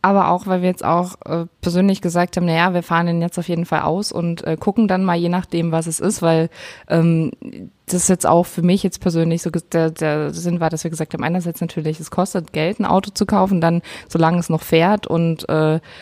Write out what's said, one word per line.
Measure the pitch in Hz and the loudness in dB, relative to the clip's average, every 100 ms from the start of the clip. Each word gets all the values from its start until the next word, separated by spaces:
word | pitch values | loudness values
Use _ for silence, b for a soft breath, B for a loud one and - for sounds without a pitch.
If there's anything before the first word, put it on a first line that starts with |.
aber | 190 196 - | 2 4 2
auch, | 180 190 | 0 0
weil | 185 | 0
wir | 180 | 0
jetzt | 180 | -2
auch, | - 170 180 - - | 0 0 -2 -8 -6
äh, | 170 170 _ | -6 -6 _
persönlich | 175 175 196 190 | -2 2 2 2
gesagt | 175 170 175 - | 0 0 0 0
haben, | 175 | 0
"Na | |
ja, | 160 180 | 2 2
wir | 175 | 0
fahren | 170 170 170 | 0 0 2
den | 170 | 0
jetzt | 170 - | -2 -4
auf | 170 | -4
jeden | 170 170 | -4 -2
Fall | 156 | 0
aus | 156 170 208 | 0 -2 -4
und, | - 170 170 | -4 -4 -4
äh, | - 160 | -4 -2
gucken | - 196 214 | 0 2 2
dann | 185 190 | 2 2
mal, | 170 | 0
je | 170 | 0
nachdem, | 180 - 170 165 | -2 -2 -2 0
was | 160 165 | 0 -2
es | 160 | -2
ist", | 190 214 | -2 0
weil, | 170 165 165 B B B - | 2 2 2 B B B -2
ähm, | 165 170 165 156 - - - - _ - | 2 4 2 0 -6 -16 -16 -18 _ -4
das | 180 170 | -2 2
jetzt | 180 - | 2 4
auch | 170 175 | 4 2
für | - | 0
mich | 175 190 | 2 2
jetzt | 190 - | 0 -2
persönlich | 180 165 165 165 | -2 0 0 0
so | 170 | -2
ge-, | 165 - | -6 -2
der, | 170 160 | 0 0
der | 160 156 151 147 | 0 -2 -2 -4
Sinn | 165 175 170 | -4 -4 0
war, | 165 | -2
dass | 160 | -2
wir | 165 | -6
gesagt | 160 160 | -6 -6
haben, | - | -4
einerseits | 147 180 170 170 | -2 -2 -2 -4
natürlich, | 170 - 156 156 | -6 -4 -4 -6
es | 156 | -6
kostet | - 190 190 156 | -2 -2 -4 -4
Geld, | 156 160 214 | -2 -2 -2
ein | 202 | 0
Auto | 190 196 | 0 0
zu | - 196 | -4 0
kaufen, | 202 190 185 | 2 2 2
dann, | 165 170 B B B | 2 0 B B B
solange | 170 165 175 | 2 2 2
es | 165 | 0
noch | 160 | -4
fährt | - 160 175 208 - | 2 4 4 2 0
und, | 165 165 160 - | 0 0 -2 -2
äh, | 156 156 160 B B | 0 2 0 B B